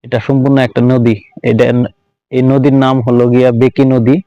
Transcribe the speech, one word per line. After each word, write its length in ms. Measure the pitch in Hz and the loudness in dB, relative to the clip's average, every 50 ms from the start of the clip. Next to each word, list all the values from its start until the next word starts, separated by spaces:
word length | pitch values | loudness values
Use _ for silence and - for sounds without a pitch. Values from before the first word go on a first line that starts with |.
| - | -10
এটা 140 | 127 - 113 - | -6 -6 -6 -2
সম্পূর্ণ 300 | - 139 135 127 135 139 135 127 | -2 -2 0 0 0 0 0 0
একটা 140 | 117 - 120 120 123 | -2 -2 -2 0 0
নদী। 240 | 127 127 117 117 110 101 - _ _ - - 117 | 0 2 0 0 -2 -2 -8 _ _ -8 -4 -2
এটা, 160 | 117 110 123 123 120 123 123 - _ _ _ _ _ _ _ _ | 0 0 0 0 0 -2 -4 -4 _ _ _ _ _ _ _ _
এই 120 | - 127 127 131 | -4 -2 0 0
নদীর 240 | 135 135 131 147 135 135 135 | 0 2 2 2 2 2 0
নাম 120 | 131 131 131 117 | 0 -2 -2 -2
হলো 180 | 123 120 120 120 120 120 | 0 0 0 2 2 2
গিয়া 160 | 123 127 127 120 113 | 2 2 2 2 2
বেকি 220 | 127 127 - - 139 131 131 | 0 0 2 0 0 0 0
নদী। 220 | 127 113 120 139 185 - | 0 0 0 0 -2 -4